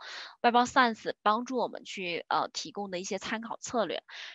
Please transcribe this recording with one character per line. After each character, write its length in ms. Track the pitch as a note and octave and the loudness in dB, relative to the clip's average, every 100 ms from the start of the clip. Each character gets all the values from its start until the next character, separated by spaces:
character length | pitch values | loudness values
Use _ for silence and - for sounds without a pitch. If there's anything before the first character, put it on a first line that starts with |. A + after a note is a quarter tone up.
| - - - - | -12 -14 -14 2
Web 120 | A#3+ | 4
of 140 | A#3+ B3 | 6 6
Science 440 | C#4 A#3+ A3 E3 - | 6 4 2 -6 0
帮 220 | G#3 A3 | 2 2
助 120 | B3 B3+ | 0 -2
我 100 | F3+ | -2
们 160 | - | -4
去， 400 | - - F3+ E3 - | -12 -6 -4 -4 0
呃， 200 | D#3 - | 0 0
提 180 | - E3 | -4 -8
供 220 | G3+ G3+ | -8 -6
的 80 | F3+ | -6
一 40 | |
些 140 | F#3+ F#3+ | -4 -6
参 220 | - A3 | -4 -6
考 160 | A3+ - | -6 -10
策 240 | - B3 | -4 -2
略。 200 | F3 - - - - | 0 -2 -8 -14 -14